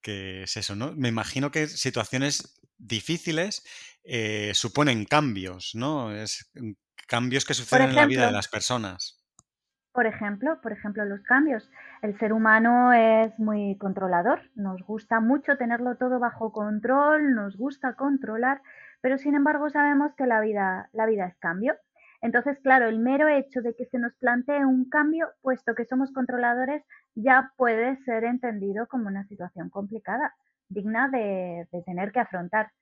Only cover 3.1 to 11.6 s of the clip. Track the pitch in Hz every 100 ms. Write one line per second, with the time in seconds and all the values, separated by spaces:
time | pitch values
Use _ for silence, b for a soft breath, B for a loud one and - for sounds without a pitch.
3.1 | 165 - 160 190 - B B B B -
4.1 | 120 107 107 104 98 117 - 147 113 101
5.1 | 151 147 98 92 92 - 110 131 151 113
6.1 | 104 107 - - - 117 101 _ - -
7.1 | 117 123 131 - 135 120 262 269 131 294
8.1 | 127 107 101 - 107 - 123 101 92 -
9.1 | _ _ _ _ _ _ _ _ 247 226
10.1 | - 208 202 262 320 226 208 208 208 202
11.1 | 202 - 262 311 233